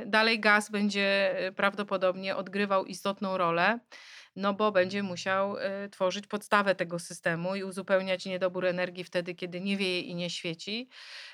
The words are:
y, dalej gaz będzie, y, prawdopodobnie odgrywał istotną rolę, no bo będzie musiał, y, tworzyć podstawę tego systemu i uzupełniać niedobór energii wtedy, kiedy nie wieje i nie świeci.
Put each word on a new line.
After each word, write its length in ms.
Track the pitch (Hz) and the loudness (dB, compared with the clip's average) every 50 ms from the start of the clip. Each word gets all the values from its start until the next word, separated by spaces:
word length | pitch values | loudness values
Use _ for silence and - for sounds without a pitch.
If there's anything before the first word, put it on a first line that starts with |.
| 214 | -4
y, 20 | |
dalej 340 | 202 208 220 220 226 233 220 | 2 4 4 4 4 2 4
gaz 320 | 214 214 208 208 208 - | 6 6 6 6 4 2
będzie, 640 | 214 202 208 208 196 202 202 196 196 196 196 190 185 185 180 190 | -2 0 0 2 2 2 2 2 4 4 2 2 0 0 -4 -4
y, 40 | |
prawdopodobnie 840 | 196 - 202 202 196 196 208 202 202 190 185 185 180 190 190 190 - | -2 0 0 0 0 0 -4 -2 -2 0 2 0 0 0 -4 -4 -4
odgrywał 500 | - 190 185 185 196 202 196 196 190 - | -4 -6 -4 -2 -2 0 2 2 0 0
istotną 520 | - 196 - - 202 196 196 208 190 190 185 | -2 -8 -4 -4 -4 -2 -2 -4 -4 -2 0
rolę, 420 | 180 170 170 170 175 196 226 240 - _ - - - - - - - - _ | 0 2 2 4 4 4 2 0 -4 _ -20 -20 -20 -20 -20 -20 -20 -16 _
no 180 | 185 190 202 202 | -2 -2 0 0
bo 180 | 196 214 214 | 2 0 4
będzie 320 | 196 185 180 185 190 202 202 | 4 4 4 4 0 -2 -4
musiał, 540 | 190 175 170 - 196 190 190 196 202 202 - | -4 -6 -4 -2 0 0 2 0 0 -2 -4
y, 40 | - 196 196 196 202 202 | -4 -6 -6 -6 -8 -12
tworzyć 360 | - - 190 185 180 202 208 - | -4 0 0 0 0 -2 -6 -6
podstawę 480 | - 202 - - 214 208 202 196 185 | -6 -8 0 4 4 6 6 6 4
tego 240 | 185 180 170 175 170 | 2 0 -4 -4 -6
systemu 560 | - - 170 - - 180 170 165 170 180 190 | -6 -8 -12 -4 -2 0 0 0 0 -2 -2
i 80 | 202 190 | -2 -4
uzupełniać 640 | 190 185 196 190 - 196 185 190 190 185 185 - | -6 -6 -8 -2 2 2 2 2 2 -2 -2 -2
niedobór 400 | 190 185 180 190 185 180 185 180 | -4 -2 0 0 0 0 0 0
energii 380 | 185 175 180 185 180 180 185 175 | 0 2 0 -2 -4 -4 -10 -12
wtedy, 320 | - - 180 175 180 175 | -4 -4 -2 -2 -2 -6
kiedy 260 | - 185 175 175 175 | -8 -8 -8 -6 -6
nie 160 | 185 196 202 196 | -2 -2 0 0
wieje 240 | 202 185 180 180 | 0 0 0 -2
i 140 | - - 175 | -2 -4 -4
nie 140 | 175 175 170 | -4 -4 -4
świeci. 600 | - - - 175 165 170 - 196 208 233 254 - - - - - - - - - | -6 -6 -6 -6 -6 -6 -8 -8 -8 -8 -8 -10 -14 -20 -18 -16 -16 -16 -16 -18